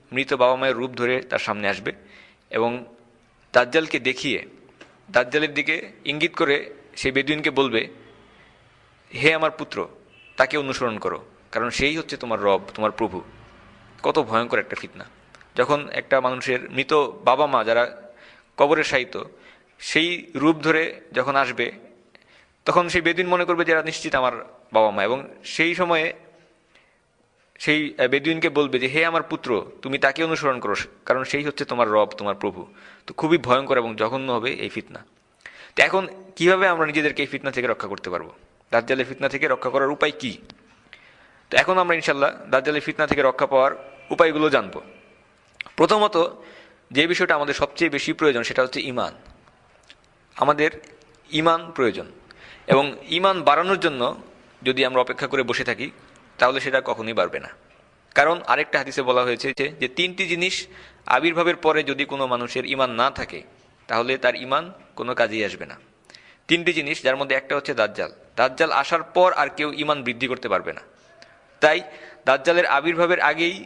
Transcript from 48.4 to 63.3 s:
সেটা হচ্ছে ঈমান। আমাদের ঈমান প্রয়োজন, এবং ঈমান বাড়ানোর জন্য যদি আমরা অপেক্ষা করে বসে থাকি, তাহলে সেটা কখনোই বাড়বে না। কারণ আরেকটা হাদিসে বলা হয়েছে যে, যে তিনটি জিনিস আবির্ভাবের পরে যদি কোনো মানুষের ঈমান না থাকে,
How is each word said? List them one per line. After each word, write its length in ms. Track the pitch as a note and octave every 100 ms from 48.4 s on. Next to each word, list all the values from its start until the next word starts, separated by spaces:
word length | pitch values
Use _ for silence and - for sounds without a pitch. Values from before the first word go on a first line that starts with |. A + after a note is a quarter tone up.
সেটা 200 | A#2 C3
হচ্ছে 180 | B2+ D3
ঈমান। 340 | C3 B2 F2+ - - - _ _ _ _ _ - _ _ _ -
আমাদের 340 | C3+ D3 D#3 - - - _ _ -
ঈমান 380 | D#3 E3 E3 E3+
প্রয়োজন, 360 | - A#2+ F#2 F2 - - - - - -
এবং 300 | C3+ C#3+ - -
ঈমান 340 | E3 F#3+ F#3
বাড়ানোর 380 | C#3+ D3 F3+ F#3+
জন্য 420 | E3 C3+ B2 - - - - -
যদি 220 | B2+ B2+
আমরা 160 | C3 B2+
অপেক্ষা 260 | B2 B2+ C3+
করে 160 | C#3
বসে 220 | A#2+ A#2+
থাকি, 260 | B2 G#2 C#3+ - - - - -
তাহলে 220 | B2 C3
সেটা 220 | C3+ C3
কখনোই 280 | B2+ A2+ A2
বাড়বে 280 | G#2+ F2 C#2+
না। 80 | - - _ _ _ _ _
কারণ 260 | - D3+ E3+ -
আরেকটা 320 | C3 D3+ D3+
হাদিসে 240 | C3+ C#3
বলা 200 | B2+ B2+
হয়েছে 300 | B2 A#2 C3+ C3
যে, 120 | C#3
যে 200 | D#3+ B2
তিনটি 380 | - F3+ F3+ F3+
জিনিস 400 | E3+ F3+ - - - - _ -
আবির্ভাবের 500 | B2+ E3 E3+ E3+ E3
পরে 260 | D#3 D#3
যদি 220 | C#3 C#3
কোনো 220 | C#3+ C#3 C3
মানুষের 400 | A#2+ A#2+ C3 B2
ঈমান 240 | C3+ B2+
না 200 | A#2 C3
থাকে, 320 | C#3 A#2+